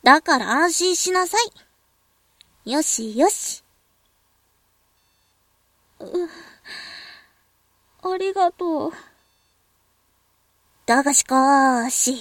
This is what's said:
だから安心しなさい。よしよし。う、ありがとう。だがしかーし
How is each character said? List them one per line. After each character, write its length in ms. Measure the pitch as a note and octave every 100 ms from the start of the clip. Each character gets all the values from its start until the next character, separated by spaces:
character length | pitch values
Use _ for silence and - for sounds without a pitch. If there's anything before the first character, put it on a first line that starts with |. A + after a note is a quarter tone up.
だ 180 | - D4
か 160 | - C#4
ら 140 | F#3+
安 220 | B3 F4
心 220 | D#4+ F4+ F4
し 160 | F4+
な 140 | F#4 F4+
さ 120 | G#4+ A#4+ _ _ _ _ _ _ _ _ _ _ _ G#3
い。 60 |
よ 100 | C#4
し 340 | D#4 - A3 G#3+
よ 120 | F4
し。 340 | - - - _ _ _ _ _ _ _ _ _ _ _ _ _ _ _ _ _ _ _ _ _ _ _ _
う、 60 | F#3 F4+ E4+ - - - - - - - - - _ _ _ _ _ _ _ _ F#4
あ 40 | F#4
り 160 | F#4+
が 180 | G4 F4+
と 380 | - F4 D#4 E4
う。 40 | E4 - _ _ _ _ _ _ _ _ _ _ _ _ _ _ _ _ _ -
だ 160 | C#4
が 140 | C#4 C#4
し 80 |
か 580 | - C4 C4+ C#4 C4+ B3 A#3+
ー 40 |
し 300 | - B3+ B3+